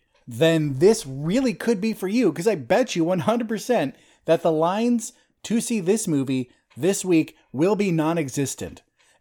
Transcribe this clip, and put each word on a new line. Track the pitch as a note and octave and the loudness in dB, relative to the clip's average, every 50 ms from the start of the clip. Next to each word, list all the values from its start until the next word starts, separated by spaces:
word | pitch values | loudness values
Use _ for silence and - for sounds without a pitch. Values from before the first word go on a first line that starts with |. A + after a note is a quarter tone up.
| _ _ _ _ _ | _ _ _ _ _
then | B2+ A#2 A2+ D#3+ E3 E3 D#3+ D3+ D3 C3+ C3 | -10 -2 0 2 2 4 2 0 -2 0 4
this | E3+ G#3 A3 - - | 4 4 4 4 -2
really | C3+ C3 C#3 D3 E3 F#3+ C4+ C4+ A#3+ F3+ | -8 -10 -6 -4 -2 0 2 0 0 -2
could | - - A3+ A#3+ F3+ | -2 -2 -2 0 0
be | G#3+ A3+ | 0 -4
for | G#3+ - F#3+ F#3 | -4 -4 -4 -2
you, | G#3 B3+ A#3+ E3+ | 0 2 2 2
'cause | C#3+ D#3 E3+ A3+ | 2 0 0 0
I | G3+ | 0
bet | D3+ B2 - F3+ A#3 C4 - - | 0 0 0 2 2 2 0 0
you | F3 D#3+ | 0 0
one | E3+ F#3+ F3 | 0 0 0
hundred | B2 - A3+ B3 A#3+ G#3+ | 0 0 0 0 0 -4
percent | A3+ G3 - - A#3+ G3 D3 C3+ - _ _ _ _ _ _ | -6 -4 -2 0 0 0 0 -2 -6 _ _ _ _ _ _
that | - E3 E3 | 0 2 2
the | - E3+ | 2 2
lines | D#3+ D#3 D#3+ F3 F#3+ G#3+ A#3 A#3+ A#3+ A3+ - - - _ _ _ _ _ - | 2 2 2 0 0 0 0 0 0 0 -2 -6 -14 _ _ _ _ _ -6
to | - G#3 A#3 | -2 -2 -2
see | - - A#3 G#3+ | -2 -2 -2 -2
this | E3+ F3 A3 A3 - | 0 0 0 0 0
movie | F3 D3+ C#3 C3 B2+ C3+ C3 B2 - _ _ _ _ - | 0 0 0 0 0 -2 -4 -4 -6 _ _ _ _ -8
this | A#2+ C#3 F#3 G3+ - - | -4 -2 0 0 0 0
week | F#3 E3+ D#3+ D3 - - _ _ _ | 2 2 2 2 0 -6 _ _ _
will | - B2+ E3 G3 G#3+ | -4 0 0 2 2
be | F#3+ G#3 F#3+ | 2 0 0
non-existent. | E3 D#3+ D3+ D#3+ E3+ E3+ D3+ C3 - - C#3 B2 - - G2 E2 - - _ _ _ _ _ _ _ _ | 0 0 0 0 -2 -2 -4 -4 -4 -4 -4 -4 -6 -8 -10 -12 -12 -16 _ _ _ _ _ _ _ _